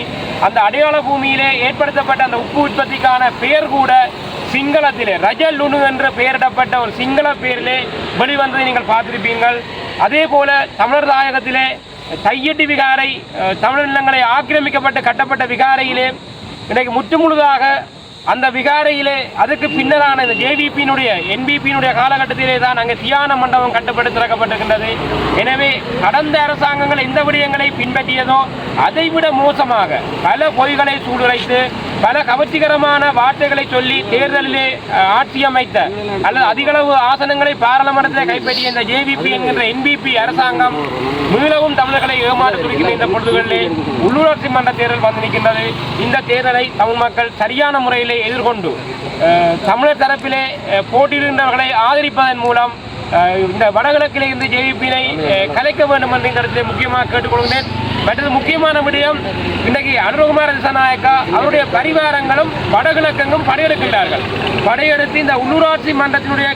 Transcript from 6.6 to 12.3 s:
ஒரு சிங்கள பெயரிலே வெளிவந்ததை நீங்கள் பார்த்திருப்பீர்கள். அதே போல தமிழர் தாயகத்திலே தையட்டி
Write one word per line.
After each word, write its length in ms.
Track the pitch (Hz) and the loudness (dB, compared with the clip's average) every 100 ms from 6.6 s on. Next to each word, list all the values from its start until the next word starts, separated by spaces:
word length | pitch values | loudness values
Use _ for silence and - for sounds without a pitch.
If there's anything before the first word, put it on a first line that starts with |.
| 254 254 | 0 0
ஒரு 100 | 226 | -2
சிங்கள 340 | 220 254 277 294 | -4 -2 0 0
பெயரிலே 420 | 277 254 240 240 254 247 - - 180 | -2 -4 -4 -2 -4 -4 -8 -6 -2
வெளிவந்ததை 460 | 254 285 269 262 | 0 0 0 0
நீங்கள் 260 | 262 247 214 | 0 -2 0
பார்த்திருப்பீர்கள். 680 | 226 226 240 214 233 240 240 - - - - | 0 0 -4 -4 0 0 0 -6 -12 -10 -2
அதே 240 | 196 294 320 | 0 2 2
போல 240 | 285 285 277 - - | 2 2 2 0 -2
தமிழர் 340 | 233 294 285 | 2 2 2
தாயகத்திலே 540 | 269 269 262 247 262 262 - - - - 160 | 2 2 -2 -2 -2 -2 -4 -12 -18 -12 -2
தையட்டி 440 | 202 | -2